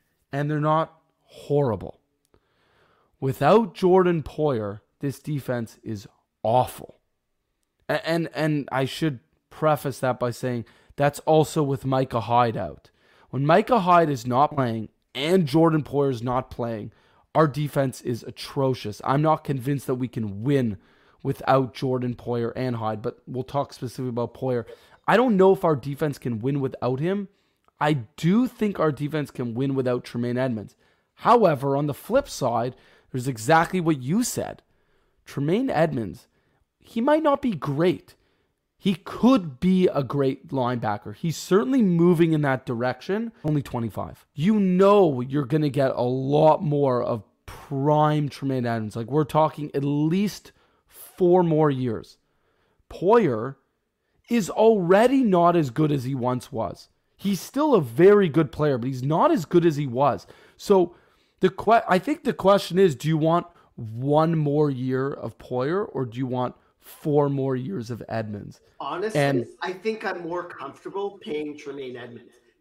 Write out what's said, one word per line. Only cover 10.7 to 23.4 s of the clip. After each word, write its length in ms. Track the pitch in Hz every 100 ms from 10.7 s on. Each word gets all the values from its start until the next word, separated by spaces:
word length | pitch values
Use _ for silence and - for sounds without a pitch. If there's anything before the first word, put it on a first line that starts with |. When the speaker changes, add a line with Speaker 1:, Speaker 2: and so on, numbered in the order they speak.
| _ _ -
Speaker 1:
that's 240 | 143 -
also 420 | - 156 147 165
with 240 | 143 135 135
Micah 360 | 131 131 123
Hyde 360 | 107 120 120 113
out. 320 | 87 69 _ _ _ _ _
When 160 | 127 143
Micah 360 | 175 226 247
Hyde 280 | 180 175 165
is 160 | 139 120
not 300 | 123 147 151
playing 340 | 123 113 107 _ _
and 320 | - 147 190 156
Jordan 380 | 156 165 156
Poyer 260 | 135 139 139
is 140 | 120
not 260 | 120 127 123
playing, 420 | - 117 113 110 - _ _ _ -
our 120 | 156
defense 540 | 131 147 151 135 -
is 220 | - 117
atrocious. 800 | - - - - 135 127 104 101
I'm 180 | - 139
not 220 | 156 156
convinced 440 | - 139 123 143 -
that 80 | 127
we 120 | 123
can 360 | - 110 98
win 340 | 117 139 123 95 _ _ _ _
without 520 | 139 135 - 135 131
Jordan 420 | - 135 127 123 117
Poyer 360 | - 120 117 -
and 220 | 127 117
Hyde, 240 | 110 110
but 180 | 120 - -
we'll 160 | 127